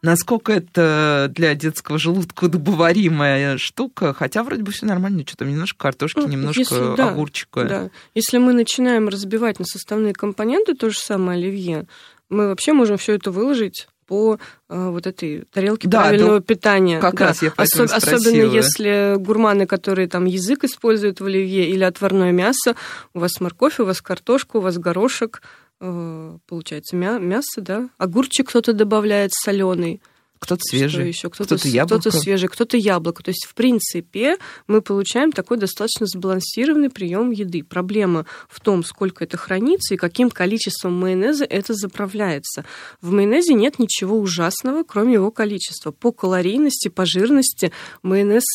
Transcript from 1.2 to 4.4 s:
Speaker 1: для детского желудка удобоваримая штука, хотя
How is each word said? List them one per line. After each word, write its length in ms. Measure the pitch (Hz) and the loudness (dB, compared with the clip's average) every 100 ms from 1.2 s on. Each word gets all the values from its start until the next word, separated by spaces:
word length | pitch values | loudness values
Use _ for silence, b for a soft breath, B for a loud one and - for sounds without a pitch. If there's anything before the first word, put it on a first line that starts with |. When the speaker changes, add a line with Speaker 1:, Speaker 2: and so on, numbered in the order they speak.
| 139 131 | 0 0
Speaker 1:
для 180 | 165 147 | 0 0
детского 440 | 156 156 - 151 | -4 -6 -6 -4
желудка 460 | 156 185 170 - 180 | 0 -2 -4 -2 0
удобоваримая 1120 | 165 147 175 165 180 190 160 143 135 139 135 | 0 0 2 4 4 2 2 2 2 0 -2
штука, 560 | - - 247 - 165 | -6 -6 -8 -2 -4
хотя 300 | 135 143 208 | -2 -4 -2